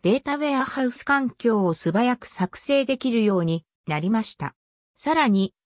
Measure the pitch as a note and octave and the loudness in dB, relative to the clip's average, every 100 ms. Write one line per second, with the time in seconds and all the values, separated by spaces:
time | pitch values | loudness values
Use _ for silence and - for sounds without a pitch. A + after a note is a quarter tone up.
0 | F3 B3+ C#4+ C#4+ D4 C4+ C4+ C#4 B3+ - | 0 0 0 -2 0 0 -2 -2 -2 -2
1 | - C#4+ B3+ - A#3+ G#3+ F#3 D#3+ E3+ F#3 | 0 0 0 -2 0 2 2 0 0 0
2 | B3 B3 - - F3+ - - C#4 C4+ B3+ | 0 0 -6 -4 -4 -4 0 0 2 -2
3 | C4 A#3 G#3 F#3+ E3 E3 - _ - D3+ | 0 2 2 2 0 -2 -6 _ -6 -4
4 | F3 A3+ A3 - C#3+ - _ _ _ - | 0 0 -2 -6 -8 -8 _ _ _ -8
5 | C#4+ D#4+ C4 G3 F#3+ - | -2 2 4 2 0 -4